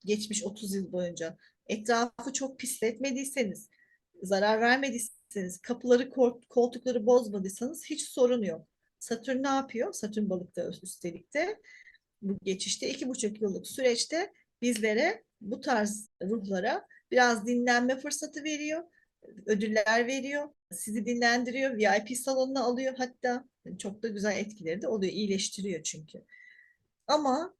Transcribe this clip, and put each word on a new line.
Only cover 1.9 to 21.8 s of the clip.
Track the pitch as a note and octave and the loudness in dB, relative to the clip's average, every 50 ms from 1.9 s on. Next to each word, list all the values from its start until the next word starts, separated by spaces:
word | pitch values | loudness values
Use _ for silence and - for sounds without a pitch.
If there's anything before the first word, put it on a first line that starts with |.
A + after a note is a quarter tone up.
| A#3+ A3+ A#3+ A#3+ - - A#3+ C#4 C4 | 2 2 2 0 -2 -8 -8 -6 -4
çok | - C4+ C4+ C4+ - | -4 -4 -6 -6 -8
pisletmediyseniz, | - B3 - - - A3 A3+ A3+ B3+ C#4 B3+ C4 C#4 C4+ - C#4+ B3 G3 F3 - - _ _ _ _ _ _ _ _ _ _ - - | -8 -6 -4 -2 0 -2 -2 -2 -4 -4 -2 -2 -4 -4 -2 -2 -2 -2 -2 -8 -12 _ _ _ _ _ _ _ _ _ _ -10 -4
zarar | F#3 G3 F#3+ G3+ G#3 A3 A3 | 0 2 4 4 4 4 4
vermediyseniz, | A#3 A#3 B3 C4+ C#4 C4+ A3+ A#3+ - - - _ _ - - G#3 F#3 F3+ F3+ - | 6 4 4 4 4 0 -2 -2 -6 -8 -10 _ _ -10 -6 -4 -4 -4 -6 -8
kapıları, | - - B3 B3 - B3 B3 A#3+ C4 B3+ | -6 -6 -6 -2 4 6 6 6 6 2
kol-, | - C4 B3+ A#3+ A#3+ - _ _ | 2 4 4 4 4 0 _ _
koltukları | - B3 A#3 B3 A#3+ A#3+ - B3+ B3 A#3+ G#3 | 2 4 4 4 2 -2 -2 0 0 2 6
bozmadıysanız | A3+ B3 B3 B3 G#3+ G3+ G3+ F#3+ G3 F#3+ - A#3 C4 E4 E4 - | 6 6 6 6 4 -4 -4 -4 -4 -6 -4 -4 -6 -6 -6 -8
hiç | - D#4 D4 | -8 -8 -8
sorun | - - - - B3+ B3 B3 A#3+ G#3+ | -8 -6 0 4 4 4 4 4 0
yok. | F3+ E3 D#3+ - _ _ _ _ _ _ - | -2 -4 -6 -10 _ _ _ _ _ _ -14
Satürn | - - A#3 A#3 - - C4 B3+ C4+ | -6 -6 -6 -4 -2 -2 -2 0 2
ne | C#4 | 2
yapıyor? | C4+ C4+ C4+ C4+ - A3+ C4 G4+ F4+ | 2 0 0 -2 -4 -4 -4 -4 -4
Satürn | - - G#3 G#3+ G#3+ G#3 F#3+ | -6 -6 -4 -2 -2 0 0
balıkta | F#3 F3 F3 - - - - - F#3 - - | 0 -2 -4 -8 -8 -6 -6 -6 -6 -10 -12
üstelik | F#3 - - - F3 E3+ - - _ - | -14 -14 -8 -8 -8 -8 -10 -12 _ -2
de | C#4+ E4 F#4+ G#4+ - _ - - - - - - _ _ _ _ - | -2 -2 -2 -2 -8 _ -20 -20 -20 -20 -20 -20 _ _ _ _ -8
bu | - G3 G3+ F#3+ - | -6 -4 -4 -4 -2
geçişte, | F#3+ F#3+ F#3+ - G3+ - - - - | -4 -4 -2 -2 -6 -6 -4 -4 -4
iki | C4+ - - B3+ | -4 -4 -4 -6
buçuk | B3+ - - G#3 G#3 G#3+ | -4 -2 -4 -4 -2 -2
yıllık | G#3+ G3+ F#3 F3 - - | -2 -2 -2 -2 -6 -10
süreçte | - - C4 B3+ A#3 A#3 - - D4+ E4 F#4+ G4+ _ _ _ _ _ - | -4 0 2 2 2 2 0 -2 -2 -2 -2 -4 _ _ _ _ _ -4
bizlere, | - A#3+ A#3+ A3 G#3 A3 G#3+ A3 C#4+ F4 A4 A4 - _ _ - | -2 0 0 2 2 2 2 2 2 2 0 -2 -8 _ _ -14
bu | G#3+ G3 A#3 - | -10 -8 -8 -6
tarz | - D#4 B3+ A3 G#3+ G#3 G#3+ - - - _ - - | -2 0 0 2 2 0 -2 -6 -10 -14 _ -8 -4
ruhlara | F#3 A3 A#3 G3 G3 G3 F#3 F#3 A#3 D4 F#4+ - - - - _ - | -2 -2 -2 -2 -2 -2 0 0 0 -2 -2 -4 -8 -20 -20 _ 2
biraz | - B3 B3 A#3+ A#3 A3 G3+ A3+ | 4 6 6 6 6 2 0 0
dinlenme | B3 A#3+ A#3+ B3 A#3+ A#3+ B3 B3 C4+ C4 | 0 2 4 4 4 4 4 2 0 0
fırsatı | C4+ D4 D4 - D#4 D4 D4+ D4+ C#4+ | -2 -6 -4 -4 -6 -6 -8 -8 -6
veriyor, | D#4 D4+ D4 D4+ D4+ D#4 E4 E4+ E4+ _ _ _ _ _ _ - - - G3+ - | -4 -4 -4 -4 -4 -4 -6 -6 -10 _ _ _ _ _ _ -20 -20 -20 -10 -2
ödüller | - G#3+ G3+ G#3+ G#3+ G#3+ A3 G#3 G#3+ A3 A#3 A#3+ A#3 | 0 0 0 2 2 2 2 4 4 4 4 4 2
veriyor, | C4+ C4+ B3+ C#4 C#4+ D4 D4 D4 _ _ _ - | 0 -2 -2 -2 -4 -4 -4 -6 _ _ _ -16
sizi | F#3+ - - - G#3 A#3+ G#3 | -12 -10 -8 -6 -4 -4 -2
dinlendiriyor, | A#3 A#3+ A#3+ B3 A#3 A#3+ B3 B3 A#3+ B3+ C4+ C4+ C4+ B3 | -2 0 2 4 4 4 4 2 0 0 0 0 0 2
V | G#3+ | 4